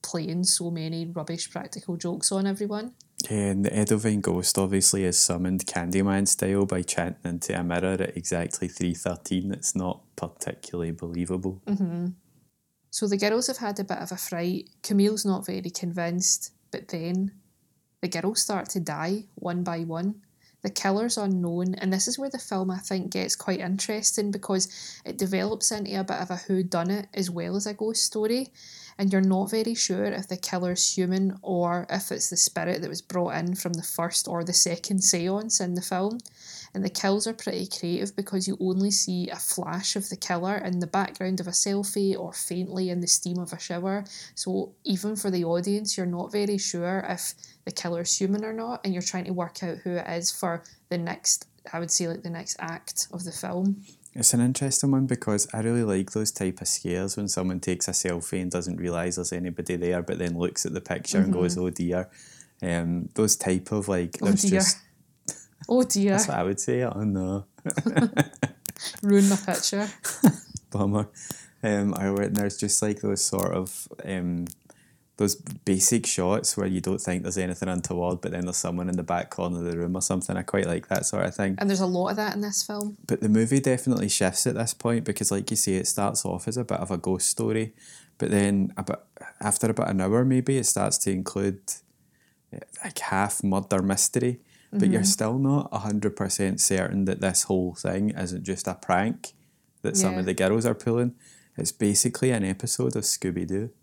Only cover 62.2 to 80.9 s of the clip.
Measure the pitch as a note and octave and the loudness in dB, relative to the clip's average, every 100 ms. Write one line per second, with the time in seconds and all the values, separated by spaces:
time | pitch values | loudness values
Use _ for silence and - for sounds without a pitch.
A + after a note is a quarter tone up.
62.2 | - - - _ F2+ E2+ E2+ F2 - - | -20 -20 -20 _ -2 0 0 -2 -2 0
63.2 | G#2+ - F#2 F#2 F#2 G#2+ G2 F#2 F2 - | 2 2 2 0 0 -2 0 0 0 0
64.2 | G3+ G3 G3+ F#3+ F#3 - _ _ _ _ | 4 4 6 4 4 0 _ _ _ _
65.2 | - - - _ - B3 B3+ G3+ G3 G3 | -10 -10 -18 _ 2 2 4 4 4 4
66.2 | A3 - F2+ G2+ - B2 B2 G2 G#2+ G2 | 2 0 0 0 0 2 2 0 0 2
67.2 | F#2 G2 G2+ - - - A3+ - A#3 - | 0 -2 -4 -10 -2 0 2 2 2 2
68.2 | - - - - - - - - G3+ G3+ | 0 -2 -8 -8 -12 -10 -12 -2 4 6
69.2 | G3 G3 - E3+ - G3+ G#3 - - - | 6 4 0 -2 0 0 -4 -4 -8 6
70.2 | B3 - - - _ G#2 G2+ G#2 G#2+ - | 6 6 -10 -14 _ 0 2 2 0 -6
71.2 | - - - _ A2 G2+ G2+ F2+ G2 G2 | -14 -14 -14 _ 0 2 2 2 0 2
72.2 | G2+ G2+ G2+ - G#2 - G#2+ G#2 G#2 G2 | 2 2 0 -2 0 2 0 0 -2 0
73.2 | - F#2+ F#2 F2+ F#2+ - - - - F#2+ | 0 0 0 -2 -4 -8 -14 -12 -6 -4
74.2 | F2+ F2 F2 - _ - _ _ _ - | -2 -2 -4 -10 _ -20 _ _ _ 0
75.2 | G2+ - - - - F#2+ - A#2 - - | 0 0 -8 -6 0 4 4 4 2 0
76.2 | F2+ G#2 G#2+ - G2 F#2 F#2 G2 - F2+ | 2 2 0 0 0 0 0 -2 0 -2
77.2 | F2+ F#2 F2+ F2 F#2 F2+ - F2 F2 F2+ | -2 -2 -2 -2 -2 -2 -2 -2 0 -2
78.2 | F2+ F2 F2+ F2+ F2+ F2 F2+ F2+ E2+ F2 | -4 -4 -2 -2 -2 -2 0 -2 0 -2
79.2 | - - F2+ F2 F2 E2+ E2+ F#2 - F#2 | -2 -2 -2 0 -2 -2 -2 0 0 -2
80.2 | - F#2+ - G2+ F#2 E2+ - | 0 -4 0 0 2 0 0